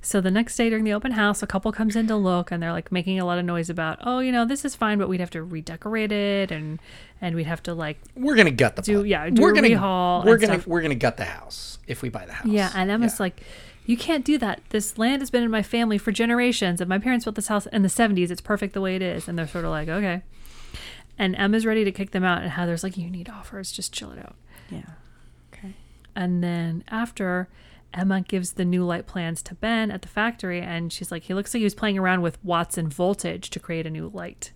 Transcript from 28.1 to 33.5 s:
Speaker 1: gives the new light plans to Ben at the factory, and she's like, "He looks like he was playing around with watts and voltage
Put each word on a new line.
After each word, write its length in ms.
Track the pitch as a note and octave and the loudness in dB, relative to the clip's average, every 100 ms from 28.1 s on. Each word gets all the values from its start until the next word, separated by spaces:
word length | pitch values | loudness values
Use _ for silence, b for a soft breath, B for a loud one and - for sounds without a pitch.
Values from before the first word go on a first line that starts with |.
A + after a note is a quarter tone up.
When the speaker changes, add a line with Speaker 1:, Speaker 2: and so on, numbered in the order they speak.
| F#3+ | 2
Speaker 1:
gives 320 | F3+ F#3+ F3+ | 0 -2 -4
the 100 | - | -2
new 200 | F3+ F3+ | 2 2
light 220 | F3 E3+ - | 2 -2 -4
plans 340 | F#3+ E3 E3 | -6 -4 -6
to 140 | - | -8
Ben 360 | F3 A3 A3+ A3 | -6 -2 0 0
at 100 | F#3+ | -4
the 60 | - | -8
factory, 520 | - A3 A#3 F#3+ F3 | -2 -2 -2 -6 -4
and 320 | F3+ E3+ E3+ | -4 -6 -6
she's 200 | - F3+ | -8 -8
like, 120 | E3+ | -10
"He 100 | - | -4
looks 200 | F#3 G3+ | -4 -2
like 60 | A#3+ | 0
he 40 | |
was 100 | G#3 G3+ | 0 0
playing 200 | G#3+ G3 | -2 2
around 240 | F#3 F#3 | 2 2
with 200 | E3+ - | 0 -2
watts 320 | F#3 E3+ E3+ - | -2 0 0 -2
and 140 | D#3+ | -4
voltage 580 | C#3+ F3+ G3+ F3 F3 - | 0 0 0 -4 -6 -8